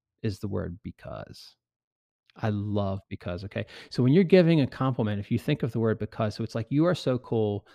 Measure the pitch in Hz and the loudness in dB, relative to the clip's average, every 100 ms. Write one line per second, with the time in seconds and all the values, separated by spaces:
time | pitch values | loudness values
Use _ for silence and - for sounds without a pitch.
0 | _ _ 110 95 104 98 87 90 - - | _ _ -6 -4 -6 -4 -6 -8 -14 -14
1 | - 52 - - - _ _ _ _ _ | -14 -14 -16 -18 -20 _ _ _ _ _
2 | _ _ _ - 110 104 104 101 98 95 | _ _ _ -6 -4 -2 -2 -2 -2 -6
3 | - 101 92 90 95 110 107 - - - | -10 -12 -8 -8 -8 -8 -10 -14 -10 0
4 | 123 160 170 185 165 165 127 - 131 123 | 4 6 6 6 8 4 2 0 -2 0
5 | 107 101 104 117 - 151 127 117 113 107 | -2 -2 -2 -2 0 -2 -2 0 0 0
6 | 107 - 107 - 113 113 110 139 170 170 | -4 -4 -4 -4 -6 -6 -2 0 2 0
7 | - 127 - 117 107 101 - | -2 -2 -2 0 0 -2 -6